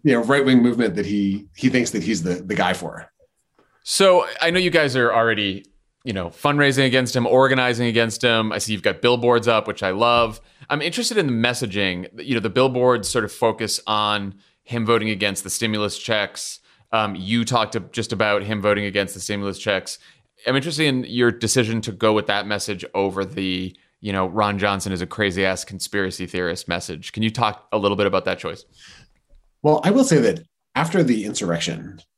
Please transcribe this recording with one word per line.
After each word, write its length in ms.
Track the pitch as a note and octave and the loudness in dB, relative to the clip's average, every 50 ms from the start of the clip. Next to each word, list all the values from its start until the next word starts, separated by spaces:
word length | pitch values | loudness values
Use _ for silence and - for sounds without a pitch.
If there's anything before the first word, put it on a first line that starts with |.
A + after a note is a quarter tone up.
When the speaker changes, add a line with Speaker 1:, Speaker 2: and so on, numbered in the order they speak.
| _ | _
Speaker 1:
you 100 | D#3 B2+ | 4 4
know, 80 | A#2 | 4
right-wing 400 | A2+ A2 C#3 C#3+ C3+ C3 B2+ B2 | 4 2 2 4 4 6 6 6
movement 340 | A#2 B2 A#2 A#2 A#2+ G#2+ E2+ | 6 6 4 2 0 0 0
that 100 | F#2+ G2+ | -2 -4
he, 420 | G2 G#2 G2+ G2+ G2 G2 G2+ - - _ | -2 0 0 0 0 0 -2 -6 -12 _
he 140 | - - C3 | -2 -2 0
thinks 220 | B2 B2+ A#2+ - | 2 2 0 0
that 120 | - G#2+ F2 | -2 -4 -2
he's 200 | F#2+ A2+ F#2+ E2 | -2 -2 -2 -2
the, 120 | F#2 F2+ | -4 -4
the 200 | F2+ F#2+ F#2 G#2 | -4 -4 -6 -2
guy 180 | F#2+ F#2+ F2+ F2+ | 0 0 0 0
for. 380 | - F2 D#2 - - - _ _ _ _ _ _ _ _ _ _ _ _ _ _ _ _ | -4 -6 -10 -12 -12 -18 _ _ _ _ _ _ _ _ _ _ _ _ _ _ _ _
Speaker 2:
So 440 | - - - F#3+ F#3+ F#3 F3 A#2+ E2 F#3+ - | -4 2 4 6 8 8 6 4 2 -4 -2
I 120 | - E3+ | -2 0
know 80 | E3+ F#3 | 2 2
you 100 | F#3 F3 | 0 4
guys 260 | E3 E3 D3+ C#3 B2 | 4 4 2 4 2
are 160 | C3 A#2+ A2+ | 2 2 4
already, 540 | G#2 A#2 A2+ A2+ A2+ G#2 G#2 G2 F#2 G2 - _ _ _ _ _ _ _ _ | 4 4 4 2 2 0 0 -2 -4 -6 -10 _ _ _ _ _ _ _ _
you 100 | C3 G#2 | -6 -6
know, 140 | G2 F2+ E2+ | -4 -6 -6
fundraising 580 | - - - D3 C#3+ D3 D3 C#3 C3+ C3 C#3 | -10 -2 -2 0 2 4 4 4 4 4 2
against 300 | C3 B2 C3 B2+ A#2 - | 4 4 2 2 2 0
him, 100 | B2+ A#2+ | 0 2
organizing 640 | - - B2+ C3+ C3 C3 C3 B2+ B2 A#2+ A2+ B2 A#2 | 4 6 6 6 6 4 2 2 0 0 0 0 0
against 340 | A2+ A2+ A#2 A2+ A2 - - | 2 2 0 0 -2 0 0
him. 280 | A#2+ A#2 A2+ A2 A2 | 2 2 2 2 0
I 80 | F#2+ G2+ | -2 -4
see 140 | G2+ A2 A2 | -4 -4 -4
you've 100 | F#2+ - | -2 0
got 180 | G#2 F#2 - | -2 -2 2
billboards 460 | - A#2+ B2 A#2+ A#2 A#2+ A#2+ A#2 G#2 A#2 | 2 2 2 4 4 4 4 4 4 4
up, 180 | A#2 A2 G#2 G#2+ | 2 2 2 -2
which 140 | G#2 - | -6 -4
I 100 | G#2 F#2+ | -2 -2
love. 480 | F#2 G2 A#2 A#2+ A#2+ A#2+ A#2 A2+ G#2+ - - _ _ _ - _ | 0 2 2 4 4 4 2 0 -2 -10 -20 _ _ _ -6 _
I'm 120 | C#3+ D3+ | -4 -4
interested 360 | D3 E3+ E3 - A#3 - A#3+ G#3+ | -2 -4 -4 -4 -4 -2 0 0
in 80 | F3+ | 0
the 80 | C#3+ A#2+ | 0 0
messaging. 760 | A2+ A2+ A#2+ B2 A#2+ C3+ A2 F#2 G#2 G2+ F#2+ F2+ F2 F#2 - _ A2 - | 0 0 0 -2 -2 -6 -6 -2 -2 -2 -2 -2 -4 -8 -12 _ -14 -6
You 120 | B2 B2+ | -4 -4
know, 40 | A#2 | -2
the 120 | G2+ A2 | -2 -2
billboards 580 | F2+ B2+ C3 C3+ B2+ B2 B2 B2+ B2 A#2 G2 - | 2 2 2 2 2 2 2 2 2 2 -2 -2
sort 160 | - B2 G#2+ | -2 -2 -2
of 60 | G2+ | -2
focus 480 | - - - A2+ G#2+ - A2 G#2 - - - - | -4 0 0 0 0 0 -4 -4 -4 -6 -2 0
on 480 | G#2+ G#2+ G#2+ G#2 G#2 G#2 G2+ G2 F#2+ _ _ _ _ _ _ | 0 2 2 0 0 -2 -4 -8 -12 _ _ _ _ _ _
him 220 | - A#2+ A#2 A#2 | -8 -6 -4 2
voting 240 | G#2+ A#2 A2+ A2 A2 | 2 2 2 2 0
against 340 | G#2+ F#2 G#2 G2+ G2 - - | -2 -2 -2 -2 -2 -4 -8
the 60 | F#2+ | -8
stimulus 480 | - - A#2 A2 G#2+ G#2+ G#2 G2+ - - | -6 -4 -4 -2 -2 -2 -2 -4 -4 -8
checks. 640 | - - A2+ G#2+ G2+ G2 - - - - - - _ _ _ _ _ _ | -6 -2 -2 -2 -2 -4 -6 -12 -12 -12 -12 -16 _ _ _ _ _ _
Um, 240 | - A2 G#2+ G#2 G2 | -2 0 0 0 -4
you 300 | F2+ F#2 F#2+ A2+ A#2+ A#2 | -8 -6 -2 -2 -2 0
talked 280 | A2+ B2 A#2+ A2 G#2 - | 0 0 0 0 0 -4
to, 60 | A#2 | -8
just 320 | - - - - A2 - | -8 -6 -6 -6 -6 -6
about 320 | A#2 G2 F2 G#2+ G#2 G2+ G2 | -2 0 0 2 2 0 -2
him 180 | G2+ A2 G#2 | -4 -6 -2
voting 240 | F#2+ G#2 G#2 G2+ G#2 | 2 2 2 2 0
against 280 | G2+ F#2+ G2+ G2 F#2 F#2+ | -2 -2 -2 -2 -2 -6
the 60 | F#2+ | -12
stimulus 380 | - - G#2 G2+ G2+ G2+ F#2+ - | -8 -6 -6 -6 -4 -6 -8 -6
checks. 380 | - A2 G2+ F#2+ F#2 - - - _ - _ _ _ _ _ _ G#2 | -2 -2 -2 -2 -2 -6 -14 -14 _ -20 _ _ _ _ _ _ -4
I'm 100 | A2+ B2+ | -2 0
interested 300 | C#3 C3+ E3+ D#3 C#3+ D#3 | 0 -2 -2 -2 0 0
in 180 | D3 C3+ B2+ B2 | 0 0 0 -4
your 260 | - A2 A#2+ B2 A#2+ | -4 0 2 2 2
decision 500 | A#2 A#2+ - G#2+ - C3 A#2+ G#2+ A2+ A2+ | 2 0 -2 0 2 2 2 2 0 -4
to 100 | G#2+ - | -4 -6
go 220 | G2+ - - A2 G#2+ | -6 0 0 2 2
with 140 | G#2+ G2+ - | 2 0 0
that 200 | G2+ G2+ G2+ G2+ | -2 -2 -2 -4
message 360 | G#2+ G2+ - - G#2 F2+ - - _ | -6 -6 -4 -6 -8 -8 -10 -8 _
over 280 | F#2+ G2 G2 F#2 F#2+ G2 | -2 -2 0 0 -4 -6
the, 500 | F#2 - G2 F#2+ F#2 F#2 F2+ F#2 F#2 - _ _ _ _ _ | -6 -4 -4 -4 -2 -2 -4 -4 -8 -10 _ _ _ _ _
you 100 | - G#2 | -8 -4
know, 140 | G2 F#2+ F#2+ F#2 | -2 -2 -2 -2
"Ron 300 | E2+ G#2+ G#2+ G#2 G2+ G2 | 0 0 0 0 0 0
Johnson 340 | G2 G#2 G2 G2 - G2+ | 0 0 0 0 -2 -4
is 100 | F#2+ F2 | -4 -4
a 40 | F2+ | -6
crazy-ass 600 | F2 - - G#2+ G2 F2 F#2 F#2+ F#2+ F#2+ F#2 - | -8 -4 -2 -2 -2 0 0 0 0 0 -2 -6
conspiracy 600 | - G2+ F#2 - - - G2+ G2 F#2 F#2+ - F2+ | -12 -12 -12 -12 -6 -4 -4 -4 -4 -4 -8 -10
theorist" 420 | F2 - F2+ F2+ E2+ E2 F2+ - - | -8 -6 -4 -4 -4 -4 -6 -6 -6
message. 440 | F2 F2 - - E2+ D2+ - - | -6 -6 -6 -8 -12 -12 -12 -12
Can 100 | - G#2+ | -6 -2
you 80 | G#2+ A2 | -2 -2
talk 380 | A2 - A#2 G#2+ G#2 - _ _ | 0 0 -2 -2 -2 -6 _ _
a 60 | - A2 | -4 0
little 200 | G2+ G2+ G2+ F#2+ | 2 2 2 2
bit 100 | G#2 G2 | 0 2
about 180 | F#2+ F#2+ F#2 | 2 0 -2
that 140 | G2 F#2+ - | -2 -6 -6
choice? 260 | - D#2+ E2 - - _ _ _ - - - - - _ _ _ _ _ - - _ _ _ _ | -6 -10 -10 -10 -16 _ _ _ -20 -20 -20 -20 -20 _ _ _ _ _ -20 -20 _ _ _ _
Speaker 1:
Well, 200 | - D3+ D3+ - - | 2 2 2 4 2
I 80 | F3+ | 2
will 120 | G#3 C4 C4 | 4 4 4
say 160 | B3+ E3+ D3 | 4 4 4
that 220 | A#2+ A2 F#2+ - - _ _ _ _ _ _ | 4 2 0 -2 -8 _ _ _ _ _ _
after 280 | C3+ D#3 E3 E3 F#3+ D#3+ | -2 -2 0 2 2 2
the 220 | B2+ A#2+ G#2+ G2 | 2 2 0 0
insurrection 760 | G#2 G2+ - G#2+ F2 E2+ E2 - F2 E2 - - - - - - _ _ | -4 -6 -4 -2 -2 -2 -2 -2 -4 -6 -8 -10 -14 -16 -18 -20 _ _